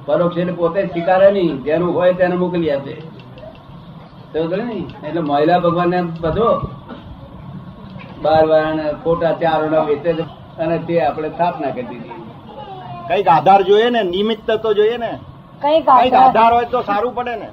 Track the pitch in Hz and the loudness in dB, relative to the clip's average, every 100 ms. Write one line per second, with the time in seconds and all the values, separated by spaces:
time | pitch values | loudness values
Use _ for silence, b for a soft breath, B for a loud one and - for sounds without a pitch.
0 | 143 151 175 170 175 170 170 196 175 170 | 0 0 0 0 -4 0 0 0 -2 -2
1 | 170 185 196 202 170 135 131 160 175 165 | 2 6 6 4 0 -2 -2 0 0 2
2 | 180 180 180 180 180 170 160 139 135 - | 2 2 0 0 -2 0 -2 -2 -6 -14
3 | - - - - - - - - - - | -16 -20 -20 -20 -20 -20 -20 -20 -20 -20
4 | - - - 151 165 185 240 208 139 - | -20 -20 -10 -6 -4 -4 -4 -6 -10 -10
5 | 151 160 147 143 151 175 175 170 175 180 | -8 -4 0 2 4 4 2 0 0 0
6 | 175 165 165 156 226 - - - - - | -2 -4 -4 0 2 0 -2 -10 -18 -18
7 | - - - - - - - - - - | -18 -20 -18 -18 -18 -16 -18 -18 -18 -18
8 | - - 151 156 156 156 156 156 151 147 | -18 -4 2 4 4 4 2 -2 -4 -4
9 | 165 170 165 151 160 156 156 156 151 143 | -2 0 0 0 0 0 0 0 0 -2
10 | 202 160 165 - - - 165 165 165 170 | -2 -4 -6 -12 -20 -6 -4 -2 -2 0
11 | 151 139 156 151 175 - 359 - 247 185 | 0 -2 -8 -2 -2 -2 -6 -6 -10 -12
12 | - 330 - - - - 415 - - - | -14 -16 -16 -18 -18 -18 -16 -16 -14 -14
13 | - 185 190 - 143 196 190 202 233 240 | -4 -2 2 4 6 4 6 4 4 0
14 | 190 180 208 220 - 220 220 208 214 240 | -2 -2 -2 -2 -2 -2 0 2 2 0
15 | 226 147 - - - - 285 320 302 254 | -6 -8 -14 -20 -20 -6 0 2 4 4
16 | 254 254 262 220 226 240 240 247 226 202 | 6 6 6 6 4 4 0 -4 -2 -2
17 | 240 240 247 226 139 | -2 -4 -8 -8 -10